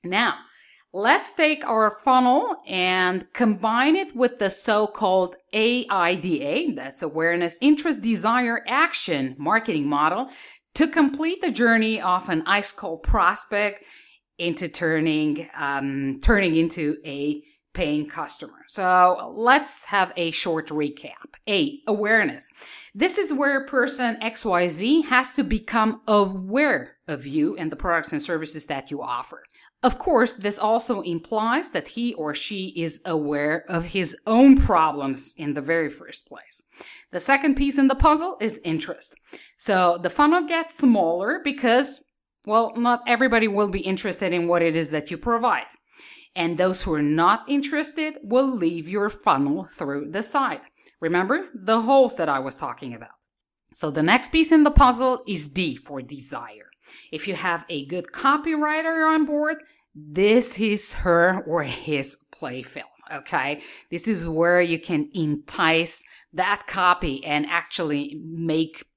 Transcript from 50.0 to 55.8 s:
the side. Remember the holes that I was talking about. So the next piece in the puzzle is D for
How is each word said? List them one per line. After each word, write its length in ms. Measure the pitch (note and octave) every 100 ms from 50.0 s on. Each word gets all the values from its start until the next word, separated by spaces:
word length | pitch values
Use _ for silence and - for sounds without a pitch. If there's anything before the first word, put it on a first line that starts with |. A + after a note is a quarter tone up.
| D3
the 100 | F3+
side. 400 | G#3+ C#4+ B3+ D3+ - _ _ _
Remember 500 | E3 F3 F#3+ C#4+ F#4+
the 280 | A3 F#3+ A3+
holes 340 | A3 C#4 C4 -
that 140 | D#3+
I 80 | C#3
was 180 | C3+ -
talking 380 | C#3 A#2+ C3
about. 240 | A2+ - _ _ _ _ _ _
So 160 | - D#3
the 120 | D3
next 300 | D#3+ A#3+ -
piece 180 | D#4+ D#4+
in 120 | D#4+
the 80 | D4
puzzle 520 | D4 C4 A#3+ B3+ B3 -
is 200 | F3+ D3
D 280 | D3 E3+
for 240 | B2